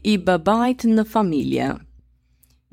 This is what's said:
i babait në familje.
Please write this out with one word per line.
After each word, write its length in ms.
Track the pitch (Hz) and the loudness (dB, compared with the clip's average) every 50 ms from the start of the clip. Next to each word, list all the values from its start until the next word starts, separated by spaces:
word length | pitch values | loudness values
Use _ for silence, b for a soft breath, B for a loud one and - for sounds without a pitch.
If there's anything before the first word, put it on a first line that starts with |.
| - | 0
i 140 | 214 214 185 | 0 0 2
babait 600 | 175 185 180 165 156 190 220 233 240 254 254 254 - | 2 0 0 2 2 0 2 2 2 0 -2 0 0
në 220 | 226 220 220 214 220 | 2 2 2 0 0
familje. 640 | - 220 208 175 156 135 131 135 131 123 127 139 - - - - - - _ _ _ _ _ _ _ _ _ _ _ _ _ - | 0 -2 0 0 0 -2 -2 -2 -2 -2 -2 -4 -6 -8 -12 -20 -20 -20 _ _ _ _ _ _ _ _ _ _ _ _ _ -8